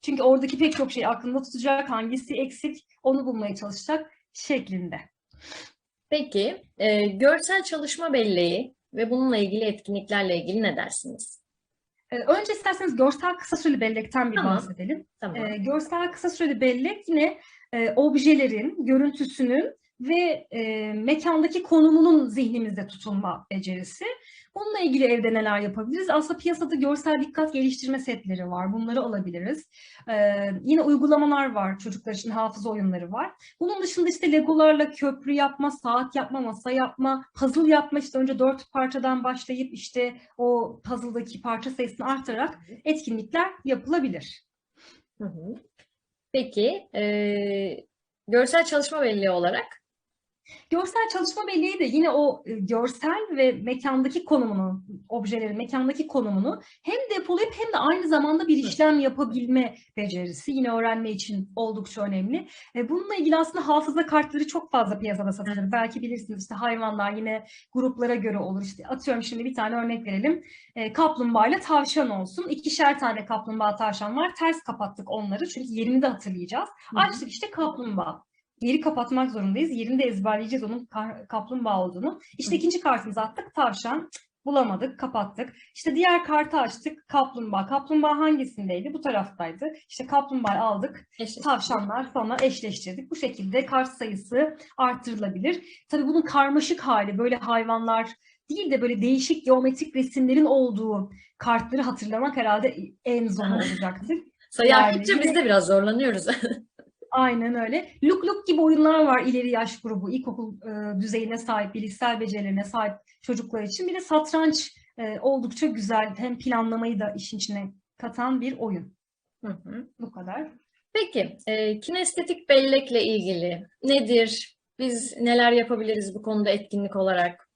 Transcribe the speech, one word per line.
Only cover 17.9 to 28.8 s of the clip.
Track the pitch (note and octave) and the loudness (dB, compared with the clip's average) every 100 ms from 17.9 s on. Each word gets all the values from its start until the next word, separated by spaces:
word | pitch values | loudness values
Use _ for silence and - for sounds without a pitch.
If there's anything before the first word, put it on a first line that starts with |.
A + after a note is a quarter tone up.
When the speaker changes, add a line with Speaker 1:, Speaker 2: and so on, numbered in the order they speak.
| - | 4
Speaker 1:
objelerin, | D4 C4+ C4+ D4 C4+ G#3+ B3 F#4 B3 | 4 6 6 6 6 0 -2 -4 2
görüntüsünün | C4 C#4+ C#4 C4 - B3+ C4 A4+ - _ _ | 4 4 0 -6 -2 0 2 0 -6 _ _
ve, | B3+ E4+ F4 D#4 - | 0 2 2 -2 -6
e, | A#3 A3 A3 G#3+ | -6 -4 -4 -4
mekandaki | G#3+ A3+ D#4 E4+ D#4+ D#4+ F4+ | -4 0 0 2 2 2 0
konumunun | - D#4+ D#4 D#4+ E4 D#4 B3+ | 4 8 8 8 8 8 6
zihnimizde | G#3+ A#3 A#3+ A3 F#3+ F#3+ | 0 0 0 -2 -4 -6
tutulma | - G#3+ G3 G3 - - | -10 -4 -2 -2 -6 -6
becerisi. | F#3+ F#3 F#3 F#3 - G#4+ B4+ - - _ | -6 -4 -6 -8 -10 -10 -10 -16 -20 _
Bununla | - G#4 G#4 | 4 4 6
ilgili | F4 C4 | 6 8
evde | B3+ A#3+ A3+ | 8 8 6
neler | A3+ G#3+ G#3 | 4 4 2
yapabiliriz? | G#3 G3 A3 D#4+ F#4 | 0 -2 -2 -2 4
Aslında | D4+ D#4 F4 | 4 4 0
piyasada | E4+ E4 D#4+ | 0 0 0
görsel | D#4 C#4 D4 D#4 D4 | 2 2 2 2 0
dikkat | D4 - D#4 | 0 0 0
geliştirme | C#4 C4 C4 B3+ C4 | 2 2 0 -4 -4
setleri | C4 A3+ F#3+ F#3 F3+ | -4 -6 -4 -6 -4
var. | F3+ F#3+ | -4 -2
Bunları | A3 | -2